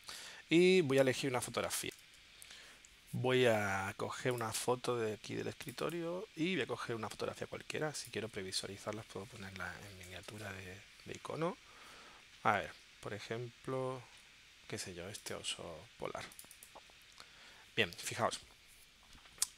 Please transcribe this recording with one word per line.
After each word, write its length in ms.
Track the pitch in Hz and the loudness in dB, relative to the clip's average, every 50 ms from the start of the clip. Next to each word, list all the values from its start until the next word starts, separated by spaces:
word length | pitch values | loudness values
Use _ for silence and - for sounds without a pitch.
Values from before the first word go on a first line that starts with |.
| - - - - - - - - - - | -14 -14 -12 -12 -12 -12 -14 -16 0 6
y 320 | 160 170 180 185 185 185 | 8 10 12 12 10 10
voy 160 | 165 131 135 135 | 8 8 8 8
a 60 | 139 | 8
elegir 260 | 131 123 - - 139 | 8 6 4 2 2
una 100 | 123 123 | 2 0
fotografía. 540 | - - 117 110 95 85 - - - - - - - - - - - - - - - - - - - - - - - - - - - - - | 0 0 0 0 2 2 0 0 -2 -4 -6 -8 -16 -20 -20 -20 -20 -20 -20 -18 -18 -16 -16 -16 -16 -18 -20 -20 -20 -20 -20 -20 -12 -6 -4
Voy 320 | 120 123 127 127 127 127 | 0 4 6 6 8 8
a 480 | 117 110 107 101 98 95 95 95 101 104 | 8 8 6 4 2 2 0 0 -2 -2
coger 380 | - - - - - - 131 123 | -2 -4 -2 -2 0 0 0 0
una 180 | 120 113 110 | 0 -2 -2
foto 460 | 113 - - - 123 123 - 123 123 120 | -2 0 2 2 0 2 2 0 0 2
de 160 | 113 107 104 | 0 0 -2
aquí 220 | - - - 113 | -4 -6 -6 -4
del 120 | 110 110 110 | -2 -2 -4
escritorio 800 | - - - - 123 - 143 147 165 175 165 170 175 185 220 - - | -6 -6 -10 -10 -6 -4 -2 -2 -2 -2 -4 -4 -4 -4 -6 -8 -2
y 200 | 160 156 185 190 | 0 0 2 2
voy 80 | 147 113 | 2 0
a 40 | - | 0
coger 300 | 123 - - - - 226 | -2 -4 -2 -2 -2 -2
una 100 | 110 - | -2 -4
fotografía 380 | - - - - - - - - | -2 -2 -2 -2 -2 -4 -6 -6
cualquiera. 460 | - - - - - - 156 156 - | -6 -10 -8 -4 -2 -2 -2 -2 -4
Si 180 | - - 123 | -6 -8 -6
quiero 160 | - 104 107 107 | -4 -4 -4 -4
previsualizarlas 760 | - 104 95 95 - - - 98 98 - - 107 104 110 107 | -6 -6 -6 -2 -2 -2 -2 -4 -8 -6 -4 -4 -4 -4 -8
puedo 220 | - - 98 98 - | -8 -8 -10 -10 -10
ponerla 460 | - 107 98 95 95 95 95 90 87 - - 101 | -10 -12 -12 -10 -8 -6 -6 -6 -6 -8 -12 -14
en 80 | 95 92 | -14 -14
miniatura 540 | 90 90 92 92 92 - 107 104 110 98 | -14 -12 -12 -12 -12 -12 -10 -10 -8 -8
de, 260 | 95 95 95 92 92 104 - - - - - | -8 -8 -8 -10 -12 -12 -14 -18 -20 -16 -10
de 80 | - - | -10 -10
icono. 420 | - - - - 147 160 175 254 - - - - - - - - - - - - - - - - - - | -8 -6 -6 -4 -2 0 -2 -2 -4 -10 -18 -20 -18 -18 -18 -18 -18 -18 -18 -18 -20 -20 -20 -20 -2 2
A 140 | 113 107 98 | 2 2 4
ver, 140 | 78 76 - - - - - - | 0 -2 -8 -14 -18 -20 -20 -12
por 140 | - 113 107 | -8 -8 -6
ejemplo, 880 | 101 - - 113 113 123 120 - - - 135 131 131 131 127 131 127 120 - - - - - - - - - - - - - | -6 -4 -4 -4 -4 -4 -6 -10 -10 -6 -4 -2 -2 -2 -2 -4 -6 -10 -14 -20 -20 -20 -20 -20 -20 -20 -20 -20 -20 -10 -8
qué 100 | 117 104 | -6 -6
sé 160 | - 104 90 | -6 -6 -8
yo, 140 | 87 85 95 | -8 -8 -8
este 280 | 101 - - - 101 | -8 -10 -8 -8 -8
oso 280 | 85 85 - - - 90 87 82 73 - - - - | -4 -4 -4 -4 -4 -6 -8 -10 -10 -12 -16 -12 -6
polar. 280 | - - - - - - - - - - - - - - - - - - - - - - - - - - - - - - - - - - - | -6 -4 -4 -6 -8 -10 -12 -16 -18 -18 -18 -20 -20 -18 -18 -20 -20 -20 -20 -20 -20 -20 -20 -20 -20 -20 -20 -20 -20 -20 -20 -20 -20 -4 2
Bien, 180 | - 107 87 85 | 2 2 2 2
fijaos. 480 | - - - 113 113 113 92 - - - - - - - - - - - - - - - - - - - - - - - - - | -4 -6 -6 0 2 2 2 2 -2 -8 -16 -20 -20 -20 -20 -20 -20 -20 -20 -20 -20 -20 -20 -20 -20 -20 -20 -4 -4 -4 -4 -4